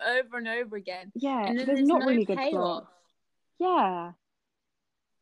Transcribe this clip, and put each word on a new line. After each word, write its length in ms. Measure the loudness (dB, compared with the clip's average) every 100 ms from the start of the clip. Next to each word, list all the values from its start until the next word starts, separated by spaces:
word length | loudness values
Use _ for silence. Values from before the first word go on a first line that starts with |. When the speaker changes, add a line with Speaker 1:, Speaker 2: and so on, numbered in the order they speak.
| -2
Speaker 1:
over 320 | 0 -2 -6
and 100 | -6
over 280 | -4 -6 -8
again. 340 | -8 -10 -10 -6
Speaker 2:
Yeah, 300 | -4 -2 -2
Speaker 1:
And 140 | -2
then 60 | 0
Speaker 2:
there's 140 | 2
Speaker 1:
there's 80 | 4
Speaker 2:
not 140 | 4
Speaker 1:
no 60 | 4
Speaker 2:
really 180 | 2 2
good 120 | 0
plot. 120 | 0
Speaker 1:
payoff. 320 | 0 -2 -4 -10 _ _ _ _ _ _ -4
Speaker 2:
Yeah. 520 | 0 2 2 0 -8 -14 _ _ _ _ _ _ _ _ _ _